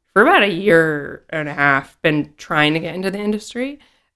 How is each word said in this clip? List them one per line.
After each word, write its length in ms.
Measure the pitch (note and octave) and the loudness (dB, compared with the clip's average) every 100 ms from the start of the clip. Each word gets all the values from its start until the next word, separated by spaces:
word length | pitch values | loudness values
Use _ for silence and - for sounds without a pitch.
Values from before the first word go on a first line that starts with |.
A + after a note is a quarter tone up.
| _ | _
for 100 | F#3+ | 2
about 220 | C4+ F#4+ | 4 4
a 60 | G#3 | 2
year 720 | E3+ G3 E3 D#3+ D3 C#3+ - _ | 0 4 4 4 -2 -8 -14 _
and 180 | D#3+ D3+ | -8 -8
a 60 | |
half, 440 | C#3+ C#3+ C3+ - _ | -2 2 0 -2 _
been 320 | E3 D3+ D3 _ | 0 0 -4 _
trying 360 | - D#3+ D3+ | -6 0 0
to 60 | D#3+ | 0
get 120 | E3+ | -4
into 160 | E3+ F#3+ | -6 -6
the 100 | G3+ | -4
industry. 600 | G#3 G#3+ - A#3+ C4 C#4+ _ _ _ | -4 -4 -8 -10 -10 -10 _ _ _